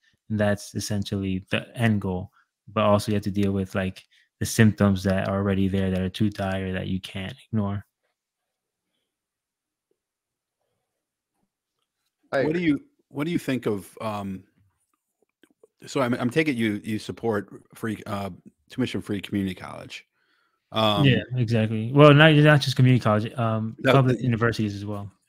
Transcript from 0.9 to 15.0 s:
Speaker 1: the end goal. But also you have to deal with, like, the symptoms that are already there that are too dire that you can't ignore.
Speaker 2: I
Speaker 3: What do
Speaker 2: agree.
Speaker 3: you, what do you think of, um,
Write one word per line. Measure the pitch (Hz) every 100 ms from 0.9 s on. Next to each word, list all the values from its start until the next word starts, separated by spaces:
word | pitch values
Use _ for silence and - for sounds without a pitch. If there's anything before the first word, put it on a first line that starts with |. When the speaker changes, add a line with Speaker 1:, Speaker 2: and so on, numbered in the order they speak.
| 104 95 101 95 92 -
Speaker 1:
the | - - -
end | 113 104
goal. | 98 92 95 _ _ _ -
But | 107
also | 104 104 107
you | 104
have |
to | 101 95
deal | 101
with, | 98 95 98
like, | 92 - - _ _ -
the | 101
symptoms | - 110 101 101 95
that | 98 95 104
are | 98
already | 101 95 98
there | 98 95
that | 92
are | 92 -
too | 107
dire | 101 98 95 95
that | 92 98
you | 95
can't | - 101 92 - -
ignore. | 110 101 101 - _ _ _ _ _ _ _ _ _ _ _ _ _ _ _ _ _ _ _ _ _ _ _ _ _ _ _ _ _ _ _ _ _ _ _ _ _ _ _ _ _ _ _ -
Speaker 2:
I | 139
Speaker 3:
What | 147
do | 170
Speaker 2:
agree. |
Speaker 3:
you, | 170 143 - _ _
what | 135
do | 156
you | 170
think | - 127 117
of, | 104 - -
um, | 113 104 98 95 - _ _ _ _ _